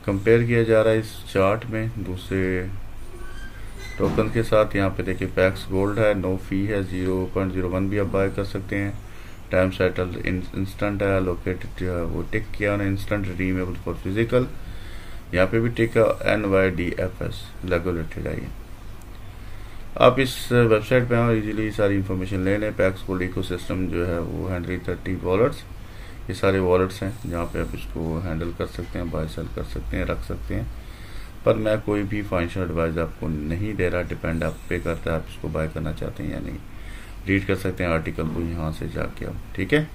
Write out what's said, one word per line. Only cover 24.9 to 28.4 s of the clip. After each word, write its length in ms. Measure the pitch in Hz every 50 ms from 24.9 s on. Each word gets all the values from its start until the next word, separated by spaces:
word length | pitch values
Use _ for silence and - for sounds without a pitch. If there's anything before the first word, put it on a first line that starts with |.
| 90 - - 101 92
wallets, 460 | 82 82 90 92 101 120 143 - - - - - - - - - - - - - - - -
ये 60 | 95
सारे 240 | - - 98 95 95
wallets 440 | 95 90 90 92 95 92 95 -
हैं 100 | 98 95 - - -
जहाँ 180 | 85 85 85 85
पे 160 | 85 - 80
आप 140 | 82 80 -
इसको 440 | - - - - 78 80 80 80 80
handle 320 | 98 87 80 80